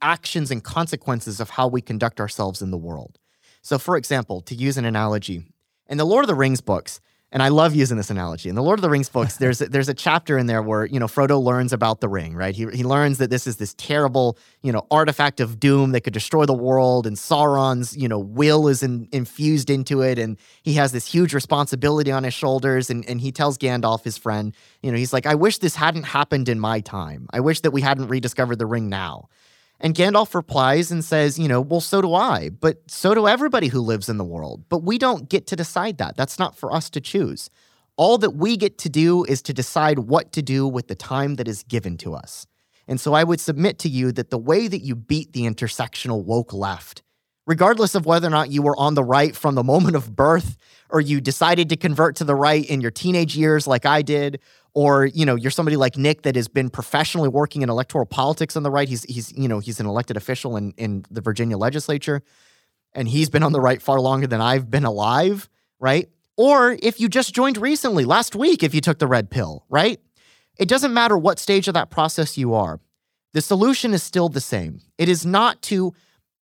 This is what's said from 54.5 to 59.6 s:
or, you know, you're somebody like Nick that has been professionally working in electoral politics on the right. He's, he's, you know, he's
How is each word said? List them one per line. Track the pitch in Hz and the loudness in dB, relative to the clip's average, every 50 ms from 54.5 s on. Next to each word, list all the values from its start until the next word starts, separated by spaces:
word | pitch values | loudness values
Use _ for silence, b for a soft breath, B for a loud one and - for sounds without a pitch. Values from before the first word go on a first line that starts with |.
| b b b b b | b b b b b
or, | 147 143 143 139 139 135 | 2 4 6 6 6 4
you | 135 135 160 156 | 2 2 2 2
know, | 139 127 | 2 2
you're | 120 120 135 | 2 0 -2
somebody | - - 165 151 151 | -2 -2 0 0 2
like | 139 135 127 - | 2 2 2 2
Nick | 139 139 147 156 - | 2 2 0 0 0
that | - 147 127 | 0 -2 0
has | 123 113 | 0 -2
been | - - 139 127 123 | -2 -2 -2 -2 -2
professionally | - - 117 - - 143 156 - - 170 151 | -4 -8 -6 -2 0 0 0 0 0 0 0
working | 135 127 143 147 147 - 147 | 0 2 0 0 0 -2 -4
in | 131 120 | -2 -2
electoral | 113 123 127 - - 147 117 | 0 -2 -2 -2 -2 -4 -4
politics | - - 139 131 143 156 - 160 - - | -2 -2 -2 0 0 0 -2 -4 -4 -4
on | 160 147 | -4 -4
the | 143 | -2
right. | 135 143 143 | 0 0 0
He's, | 131 127 113 - | -2 -4 -6 -8
he's, | - 120 120 110 - - | -8 -10 -10 -10 -10 -6
you | 135 135 123 | -4 -4 -2
know, | 110 | -2
he's | 104 | -4